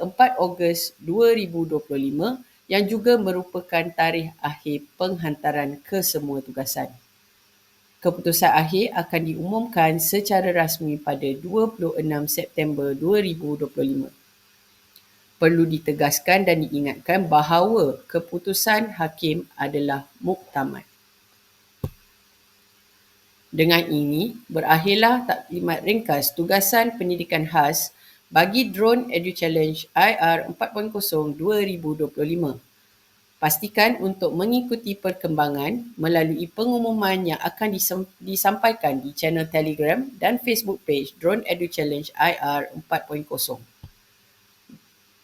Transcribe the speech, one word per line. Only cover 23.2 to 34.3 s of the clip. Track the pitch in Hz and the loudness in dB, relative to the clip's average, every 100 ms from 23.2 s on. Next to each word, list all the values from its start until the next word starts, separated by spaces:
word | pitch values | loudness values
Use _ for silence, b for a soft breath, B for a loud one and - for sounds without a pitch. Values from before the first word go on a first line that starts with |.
| _ _ _ 156 | _ _ _ 2
Dengan | 160 170 170 | 6 6 4
ini, | 151 147 151 226 - - | 0 0 -2 -4 -8 -8
berakhirlah | 160 - 160 190 208 226 247 | -2 4 4 4 4 4 4
taklimat | 240 - - 175 170 165 | 0 -4 -4 -6 -2 -2
ringkas | 185 220 220 143 143 - | 0 0 0 0 -2 -2
tugasan | 170 196 190 233 233 - | 0 2 4 2 2 0
pendidikan | 180 175 170 165 156 | -2 -2 -2 -2 0
khas | 160 143 156 - b b b b | 2 2 2 -4 b b b b
bagi | 147 180 233 220 | 2 4 2 0
Drone | 185 220 240 247 | 2 4 4 0
Edu | 180 180 | -4 -4
Challenge | 175 165 160 156 156 - 170 | -2 0 2 0 -2 -4 4
I | 202 | 4
R | 226 165 165 - | 4 2 2 -2
empat | - - 208 | -6 -6 -6
point | 214 | -6
kosong | 214 - 156 151 | -4 -2 -2 -2
dua | 147 170 214 | -2 0 0
ribu | 196 175 156 151 | 0 -2 -4 -4
dua | 147 | -4
puluh | - 151 170 | -2 -2 -2
lima. | 147 123 - b b b b b _ - | -2 -6 -12 b b b b b _ -4
Pastikan | 151 160 208 247 233 240 | -2 -2 -2 4 4 4
untuk | 190 190 170 | -2 -2 -2